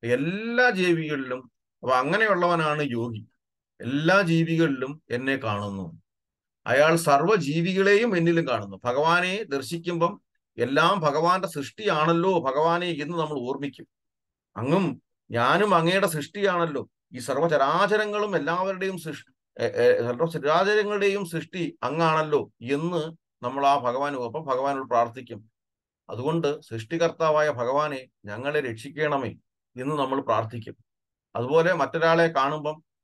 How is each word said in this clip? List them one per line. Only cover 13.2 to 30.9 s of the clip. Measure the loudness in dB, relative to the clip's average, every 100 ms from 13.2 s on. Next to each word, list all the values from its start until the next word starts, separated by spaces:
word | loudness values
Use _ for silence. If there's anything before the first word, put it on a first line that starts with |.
ഓർമ്മിക്കും. | -4 -4 -6 -6 -8 -12 -20 _ _ _ _ _ _ -8
അങ്ങും | 0 0 0 -4 _ _ _
ഞാനും | 0 2 2 4
അങ്ങയുടെ | 4 4 2 0
സൃഷ്ടിയാണല്ലോ, | -2 -8 -2 0 0 -2 -4 -8 _ _
ഈ | -14
സർവ്വചരാചരങ്ങളും | -6 -2 2 4 2 2 2 2 0 -2 -2 -2
എല്ലാവരുടെയും | -2 -2 -2 -4 -4 -6
സൃഷ്ടി, | -10 -12 -16 _ _ -6
എ, | -4
എ, | 2 4 4
സർവ്വചരാചരങ്ങളുടെയും | 0 -2 -2 -2 0 2 4 2 0 0 0 -2 -4
സൃഷ്ടി | -8 -8 -6 -6 -4
അങ്ങാണല്ലോ | -6 0 2 2 2 0 -2 _
എന്ന് | -4 -2 -2 -4 -4 -10 _ _
നമ്മൾ | -8 0 2
ആ | 2
ഭഗവാൻ, | 0 -2 -4 -4
അപ്പം | -6 -8
ഭഗവാനോട് | -4 -2 -2 -4 0
പ്രാർത്ഥിക്കും. | 0 0 -2 -16 -16 -18 _ _ _ _ _ _
അതുകൊണ്ട് | -6 -2 0 -2 -4
സൃഷ്ടികർത്താവായ | -8 -12 -8 -2 -2 0 0 2 2
ഭഗവാനെ | 0 -2 0 -2 -4 -12 _
ഞങ്ങളെ | -12 -8 -2 -2
രക്ഷിക്കണമേ | -2 -8 -12 -4 -2 -2 -4 -10 _ _ _ -8
എന്ന് | -6 -2
നമ്മൾ | -2 -2
പ്രാർത്ഥിക്കും. | 0 -2 -2 -8 -14 -18 _